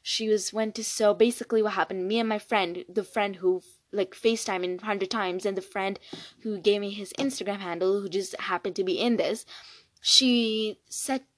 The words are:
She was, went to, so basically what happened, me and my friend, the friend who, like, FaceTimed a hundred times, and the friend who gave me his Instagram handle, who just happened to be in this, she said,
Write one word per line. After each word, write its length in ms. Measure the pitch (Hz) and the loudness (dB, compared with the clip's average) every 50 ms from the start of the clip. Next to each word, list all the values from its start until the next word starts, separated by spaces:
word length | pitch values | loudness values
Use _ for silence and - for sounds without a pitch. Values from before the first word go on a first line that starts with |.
She 260 | - - - - 220 | -8 -4 -4 -2 2
was, 240 | 214 214 202 190 - 208 | 2 2 2 0 -2 -2
went 200 | 220 220 214 - | -2 -2 -2 -4
to, 80 | 226 220 | -6 -6
so 300 | - - - 214 208 208 | -4 0 4 4 4 6
basically 480 | 175 220 240 240 - 240 - 233 220 | 6 4 4 2 -2 -4 0 2 2
what 120 | 214 214 202 | 2 2 2
happened, 340 | 190 - - 196 185 180 | 0 0 0 0 -4 -2
me 120 | 196 220 233 | 0 0 0
and 100 | 226 220 | 0 0
my 100 | 214 208 | -2 -4
friend, 440 | - - 240 202 185 170 175 180 - - | -2 0 0 0 0 0 -4 -8 -8 -6
the 140 | 180 214 185 | -4 -4 -4
friend 320 | - - 220 202 202 190 | -2 -2 -2 -2 -2 -2
who, 260 | 170 185 180 185 180 - - - _ _ - | 0 2 2 2 0 -2 -12 -20 _ _ -6
like, 240 | - 202 185 - - | -4 -2 -2 -4 -2
FaceTimed 680 | - - 226 226 220 - 220 190 180 180 180 180 180 | 0 2 2 2 2 -2 -4 -2 -2 -2 -4 -4 -4
a 40 | 214 | -4
hundred 260 | 214 202 196 196 185 | -4 -2 -2 -2 -2
times, 340 | - 220 190 180 180 185 - | -2 -2 -2 -2 -2 -2 -2
and 100 | 202 196 | -2 -2
the 60 | 190 | -4
friend 380 | 185 - - 202 190 196 202 - - - - - - - - _ | -6 -6 -6 -4 -2 -2 -4 -6 -10 -16 -16 -16 -16 -18 -16 _
who 180 | - 220 208 | -6 -6 -4
gave 240 | 185 165 208 208 202 | 0 2 2 4 2
me 80 | 202 202 | 0 -4
his 220 | 202 208 196 - - - | -6 -8 -10 -10 -6 -4
Instagram 400 | 277 269 262 - 185 202 202 196 | -4 -4 -2 -4 -4 -4 -4 -4
handle, 420 | 196 175 175 170 185 190 196 202 | -4 -4 -2 0 2 2 2 2
who 80 | 196 180 | 0 -2
just 260 | 170 202 185 - - - | -4 -4 -4 -4 -8 -8
happened 340 | - 190 185 175 - 190 175 | -6 -4 -4 -2 -2 -4 -2
to 60 | 202 185 | -2 0
be 160 | 185 175 - | 0 0 2
in 180 | 214 240 233 | 2 2 2
this, 280 | - - 151 214 - - - - - - - - - _ _ _ _ | 2 2 0 0 -4 -6 -14 -18 -20 -20 -20 -20 -20 _ _ _ _
she 800 | - - - - 269 247 240 240 226 220 214 220 220 214 190 _ _ - | 0 4 6 6 6 6 4 4 2 2 0 0 -2 -2 -4 _ _ -14
said, 320 | - - - - 269 262 - _ _ | -10 -8 -6 -4 -4 -4 -6 _ _